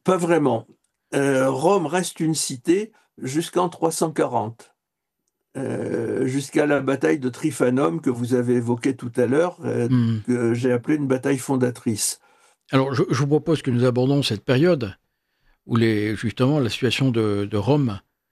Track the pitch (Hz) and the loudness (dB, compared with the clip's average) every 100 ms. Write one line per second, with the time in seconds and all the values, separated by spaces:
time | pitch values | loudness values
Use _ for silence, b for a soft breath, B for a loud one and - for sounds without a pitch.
0 | - 185 175 170 147 113 - _ _ _ | 0 2 2 2 2 0 -4 _ _ _
1 | _ 147 139 131 135 135 165 202 151 180 | _ 0 2 2 2 2 2 2 2 -2
2 | 170 - 160 151 - 131 160 185 220 b | -4 -2 -2 -2 -4 -4 0 0 -2 b
3 | b - 127 139 170 180 180 - 165 160 | b -12 -6 -4 -2 0 -2 0 -2 0
4 | 165 151 147 120 107 117 - _ _ _ | -2 0 -2 -2 -4 -8 -18 _ _ _
5 | _ _ _ _ _ - 123 - - - | _ _ _ _ _ -10 -8 -6 -4 -4
6 | 113 107 131 135 143 156 147 143 135 135 | -4 -2 -2 -2 -2 0 2 2 0 0
7 | 139 156 127 123 156 127 127 127 156 165 | 0 0 -2 -4 -6 -4 -2 0 0 0
8 | 139 120 120 123 123 123 117 120 135 127 | -2 -2 0 0 2 0 0 0 -2 -4
9 | 123 117 120 143 175 175 127 113 120 127 | -4 0 2 2 0 -2 -6 -2 2 2
10 | 117 110 107 123 117 120 127 120 120 151 | 2 0 -2 0 0 0 0 0 0 -2
11 | 139 131 139 139 - 135 123 120 - 107 | 0 0 0 -2 -2 0 0 -2 -4 -2
12 | - - b b b b _ 135 135 135 | -4 -8 b b b b _ 0 0 0
13 | - 139 143 151 165 156 - 120 127 120 | 0 0 2 0 0 -2 0 0 2 2
14 | 127 143 131 104 - 131 175 165 107 - | 2 2 0 -2 0 2 4 2 -2 -10
15 | _ _ _ _ _ _ - 120 113 107 | _ _ _ _ _ _ -4 0 2 2
16 | 107 104 113 - 127 151 117 - 127 - | -2 -4 -4 0 2 2 0 0 -2 0
17 | 135 117 107 101 101 104 101 147 131 101 | 0 2 0 0 -2 -2 2 2 0 -4
18 | - _ _ | -12 _ _